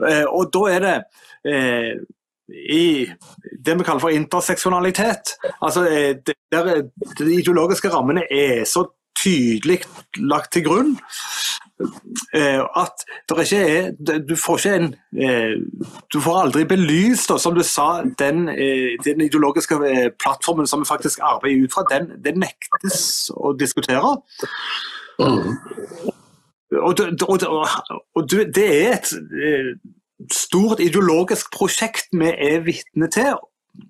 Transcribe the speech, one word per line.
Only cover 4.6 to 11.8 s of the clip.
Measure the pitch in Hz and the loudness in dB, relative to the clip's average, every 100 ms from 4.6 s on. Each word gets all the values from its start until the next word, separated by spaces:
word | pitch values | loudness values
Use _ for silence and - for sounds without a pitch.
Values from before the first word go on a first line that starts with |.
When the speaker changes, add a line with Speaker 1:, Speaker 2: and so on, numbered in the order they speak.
| 185 180 180 185 220 202 - - - - | 0 0 0 0 0 -2 -6 -8 -10 -4
Speaker 1:
Altså, | 151 165 175 | -2 2 2
eh, | 156 143 | 2 0
det, | 131 - 147 _ | 0 -4 -6 _
der, | 160 175 165 127 - - - | -2 2 0 -2 -10 -10 -2
de | 151 | 2
ideologiske | 175 160 175 165 190 196 | 4 4 4 4 2 0
rammene | 170 127 170 165 | 0 2 0 0
er | 139 143 120 | 2 2 2
så | 110 - 262 _ _ - | 0 -2 -2 _ _ -2
tydelig | 196 165 123 110 139 175 - - - - | 0 2 2 0 2 0 -2 -18 -16 -6
lagt | 139 147 - | -2 -2 0
til | 170 | -2
grunn, | 156 185 294 262 - - - - - - - - | 2 2 2 0 -6 -14 -10 -6 -6 -6 -10 -8